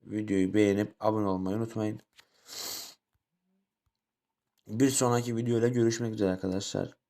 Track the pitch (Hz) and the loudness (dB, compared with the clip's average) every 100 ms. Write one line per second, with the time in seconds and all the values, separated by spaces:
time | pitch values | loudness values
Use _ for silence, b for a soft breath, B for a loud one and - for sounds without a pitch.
0 | - 107 107 98 92 104 104 101 107 _ | -6 -8 -2 0 2 4 4 4 -2 _
1 | 107 107 101 92 95 104 113 113 107 113 | -2 0 -2 -2 -2 -4 -4 -4 -6 -6
2 | _ - B B B B B B B B | _ -20 B B B B B B B B
3 | _ _ _ _ _ _ _ _ _ _ | _ _ _ _ _ _ _ _ _ _
4 | _ _ _ _ _ _ - 110 135 131 | _ _ _ _ _ _ -12 0 2 4
5 | 127 120 120 113 117 117 117 123 113 113 | 2 2 0 -2 0 2 2 4 2 2
6 | 117 107 98 92 95 95 - 98 87 - | -4 0 0 0 -2 -4 -4 -4 -4 -8
7 | _ | _